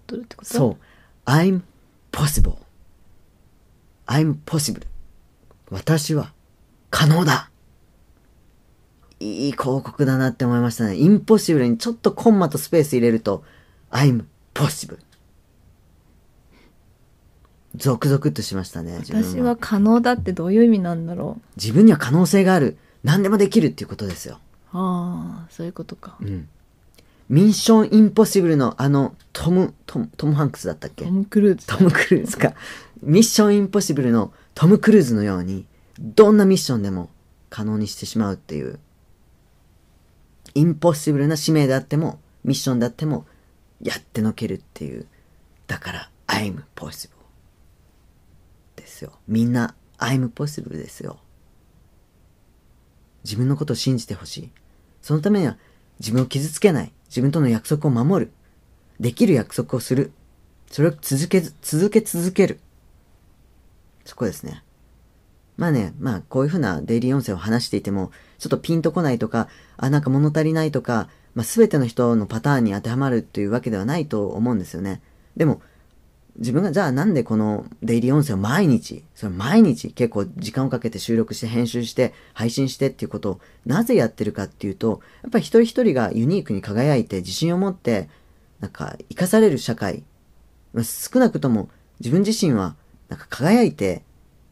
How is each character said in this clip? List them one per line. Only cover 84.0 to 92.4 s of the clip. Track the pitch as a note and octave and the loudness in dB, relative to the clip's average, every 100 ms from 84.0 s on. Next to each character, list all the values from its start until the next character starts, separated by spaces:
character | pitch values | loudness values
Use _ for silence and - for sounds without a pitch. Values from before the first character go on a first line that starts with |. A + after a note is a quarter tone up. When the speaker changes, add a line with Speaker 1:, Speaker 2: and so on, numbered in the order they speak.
| A2+ | 0
Speaker 2:
っ | |
て | - - | -2 -6
る | |
か | - | -6
っ | F#2+ | -10
て | - G#2 | -8 -10
い | |
う | F#2+ | -4
と、 | A2+ F#2+ - _ | -4 -4 -10 _
や | - | -4
っ | |
ぱ | - | -4
り | |
一 | D3 A3+ | 2 2
人 | |
一 | A#3 - | 2 2
人 | A3+ | 0
が | C3 G#2+ | 0 -2
ユ | G#2+ A#2+ | 0 0
ニ | F#3+ | -2
ー | - | -4
ク | |
に | G2 | -8
輝 | F#2 G#2 C#3+ C3+ | -4 0 2 2
い | A2 | 0
て | G2 | -6
自 | F2+ | -8
信 | F#2 E3 F3 | -4 -2 0
を | |
持 | G3 | -2
っ | |
て、 | F#3 - G#2+ D#2 _ _ _ _ _ | -4 -4 -4 -4 _ _ _ _ _
な | G2+ | -14
ん | |
か | - - - - | -10 -12 -12 -18
生 | - | -6
か | F3+ | 0
さ | A3 | 4
れ | G#3+ | 4
る | C3+ | 2
社 | - A2+ | -4 -4
会、 | G2+ D2 - _ _ _ _ _ _ | -6 -6 -14 _ _ _ _ _ _
ま | - | -8
あ、 | |
少 | A#2 - - B3+ | -6 -8 -2 2
な | B3 | 2
く | - | 2
と | C#3 | 0
も | A2 F2+ _ _ _ | 0 -2 _ _ _
自 | A#2 | -2
分 | E3 | 0
自 | G3+ A3 | 0 0